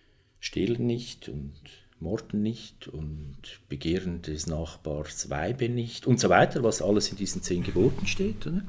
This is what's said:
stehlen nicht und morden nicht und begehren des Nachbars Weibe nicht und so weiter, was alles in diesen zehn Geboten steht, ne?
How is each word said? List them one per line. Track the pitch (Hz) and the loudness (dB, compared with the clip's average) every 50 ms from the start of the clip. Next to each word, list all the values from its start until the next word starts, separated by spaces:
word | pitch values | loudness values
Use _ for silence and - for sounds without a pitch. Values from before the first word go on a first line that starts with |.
| _ _ _ _ _ _ _ _ | _ _ _ _ _ _ _ _
stehlen | - - - 85 90 110 117 120 120 | -10 -4 0 0 2 2 2 2 2
nicht | 120 117 120 - - - - - - | 0 0 0 -4 -10 -14 -14 -12 -10
und | 67 73 69 71 - - - - - - _ _ _ _ | -10 -8 -10 -10 -12 -16 -20 -20 -20 -20 _ _ _ _
morden | 82 82 110 - - - - 104 | -6 -4 -4 -4 -4 -4 -2 0
nicht | 104 110 117 - - - - - - | 0 0 -2 -4 -10 -16 -18 -18 -16
und | - - 78 78 76 76 76 73 69 69 - - - - - _ _ | -12 -10 -8 -8 -8 -8 -8 -10 -12 -12 -14 -16 -18 -18 -20 _ _
begehren | 71 67 76 80 87 - 185 - 85 82 | -10 -4 -2 0 0 0 0 -4 -6 -4
des | - 78 76 78 - | -6 -8 -6 -6 -4
Nachbars | 87 78 80 82 78 - - - 80 73 76 76 - - - - - | -4 -4 -4 -4 -6 -10 -10 -6 -6 -4 -4 -6 -6 -8 -10 -6 -4
Weibe | 69 73 80 98 131 - 120 117 | -4 -4 -2 -4 -2 -2 -2 -2
nicht | 120 120 117 117 - - - | 0 -2 -4 -4 -8 -4 2
und | 131 123 - | 2 4 4
so | - 92 | 6 8
weiter, | 87 101 156 180 - 151 120 | 8 8 8 6 4 2 2
was | 110 - - | 2 2 2
alles | 78 101 104 101 - - | 2 4 4 4 4 0
in | - | -2
diesen | - 98 - - 90 - | -4 -4 -4 -4 -4 -2
zehn | - 90 87 87 | 0 0 0 0
Geboten | 92 - 90 107 135 - - - | 2 4 6 6 6 4 2 0
steht, | - - - 190 214 - - - | 0 0 0 0 0 0 -2 -4
ne? | 123 170 196 - | -2 -2 -2 -2